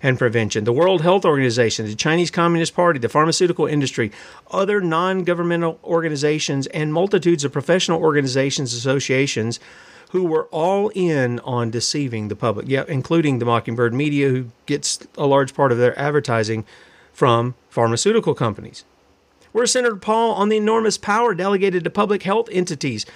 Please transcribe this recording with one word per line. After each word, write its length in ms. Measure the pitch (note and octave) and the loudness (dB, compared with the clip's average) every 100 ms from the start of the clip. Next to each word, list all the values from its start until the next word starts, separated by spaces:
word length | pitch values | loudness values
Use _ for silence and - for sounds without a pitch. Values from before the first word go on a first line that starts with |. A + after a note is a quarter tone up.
And 160 | C#3 B2+ | -2 2
prevention. 460 | B2 A2+ G#2 A2 | 2 2 0 -2
The 80 | G#2+ | 0
World 300 | B2 F3+ F3+ | 2 2 2
Health 240 | E3+ F#3+ F#3+ | 2 2 2
Organization, 580 | C#3+ B2+ A#2 A2+ - | 2 2 2 0 0
the 100 | G#2+ | -6
Chinese 360 | G#2+ D#3 E3 E3 | -4 0 0 0
Communist 440 | F#3 E3+ E3+ D#3+ | 0 0 0 0
Party, 240 | - F3 C#3+ | 2 2 2
the 120 | A#2 | 0
pharmaceutical 560 | D3+ D#3+ D#3 F3+ F3 D3 | 2 2 2 0 2 0
industry, 440 | D3+ C3 - G#2+ - - - - | 0 -2 -2 -4 -6 -20 -20 -6
other 300 | F#3 G3 G#3 | -2 0 0
non-governmental 1000 | F3 D#3+ F#3 F#3+ F3 E3+ F3 E3+ E3 E3 | 0 0 0 0 -2 -2 0 0 -2 -4
organizations, 840 | - E3+ E3 D3 D3+ D3+ - C#3 C3 | -2 -2 0 0 0 0 -2 -4 -4
and 220 | E3 D3+ | -4 -2
multitudes 540 | D#3+ G3 G3 E3+ E3+ | 0 0 2 2 0
of 80 | C#3 | 0
professional 480 | C#3+ D3 F3+ F3+ E3 | -2 0 0 2 0
organizations, 680 | D#3+ D3 C3+ C3 C3+ C#3+ B2+ | 2 2 0 0 0 -2 -4
associations, 880 | A#2+ C3 C#3 - C3 C#3 A#2 A2 A#2 - - - - - | -4 -2 -2 0 0 0 -2 -4 -6 -12 -20 -20 -20 -6
who 120 | F3+ | -2
were 220 | F3 D#3 - | 0 -2 -2
all 420 | D#3 E3+ G3 G#3 | -2 0 2 0
in 440 | G3 F3+ D3 B2 A#2+ | 0 0 2 0 -2
on 300 | C3 B2 A#2 | -4 -4 -2
deceiving 580 | A#2 - D3+ C3+ A2+ G#2+ | -2 -4 -4 -4 -4 -6
the 80 | G#2 | -2
public, 300 | A#2+ G#2 B2+ | -2 -2 -2
yeah, 180 | C3+ C3+ | -2 -2
including 500 | C#3 - E3+ D3+ B2+ | -4 0 0 2 0
the 60 | |
Mockingbird 480 | A#2+ A#2 B2+ A#2 A#2 | 0 0 -2 -2 0
Media, 380 | B2 D3+ C#3+ C#3 | 0 -2 0 0
who 160 | B2+ B2 - | 0 -4 -12
gets 360 | - C#3+ - - - - | -6 -4 -4 -8 -10 -4
a 80 | C#3+ | 2
large 260 | C#3 C3+ | 2 2
part 180 | - C#3 | 0 2
of 60 | A#2 | 4
their 220 | B2 - | 2 2
advertising 680 | C#3+ D3 - A2+ G#2+ A2 - - - - _ | -2 0 0 0 0 -4 -6 -14 -20 -20 _
from 420 | - C#3 A#2 B2 - _ | 0 4 4 2 -6 _
pharmaceutical 680 | B2+ A#2 A#2 G3 A3+ E3 | 0 0 2 2 2 0
companies. 500 | - A#2+ G2+ - - - _ _ _ _ _ _ | 0 -2 -4 -12 -20 -20 _ _ _ _ _ _
Where's 180 | G#3+ A#3+ | -2 0
Senator 240 | B3+ A#3+ | 2 0
Paul 380 | G3+ - A3+ A3+ | -2 0 0 2
on 160 | F#3+ G#3 | 2 2
the 80 | A3 | 2
enormous 420 | G#3+ A3+ A3 - | 2 2 2 -2
power 340 | - G#3+ A#3+ | -2 0 0
delegated 520 | F3+ G3 G3 G3 F3+ | 0 0 0 2 0
to 60 | E3 | -2
public 340 | G#3 G#3 G3+ | -2 0 -2
health 240 | F#3 A3 A3+ | 0 -2 -2
entities 560 | F#3 F3+ C#3+ C#3+ G#2+ - | -2 -2 -4 -4 -6 -8